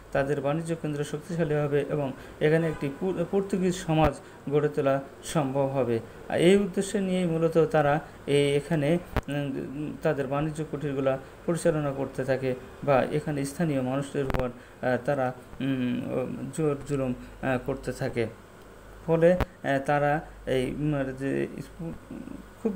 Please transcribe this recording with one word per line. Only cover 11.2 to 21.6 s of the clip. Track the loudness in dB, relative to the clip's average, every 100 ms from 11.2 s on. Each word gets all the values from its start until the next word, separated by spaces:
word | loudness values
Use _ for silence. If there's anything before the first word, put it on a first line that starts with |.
| -4 -10 -4
পরিচালনা | 0 2 2 0
করতে | -2 -4 -2
থাকে | 0 0 0 -4 -6 -4
বা | 4 4 4
এখানে | 0 -2 -2
স্থানীয় | -2 0 0 2
মানুষদের | 0 -2 -2 -2
উপর, | 0 0 -2 -4 -16 -4
আ, | 0 0
তারা, | 0 0 0 -4 -12 -6
উম, | -2 0 0 -2 -2 -2 -4 -6 -8 -2
জোর | 0 0 -2
জুলুম, | -2 -2 -4 -8 -6
আ, | -2 -2 -2
করতে | -6 -4
থাকে। | -4 -4 -2 -2 -4 -18 -20 -20 -20 -20 -10 0
ফলে, | 6 6
আ, | 6 0 -4 0 0 2
তারা | 2 2 0 -4 -10 -2
এই, | 0 0
উম, | -2 0 0 -2 -4
যে | -2 0 -2 -4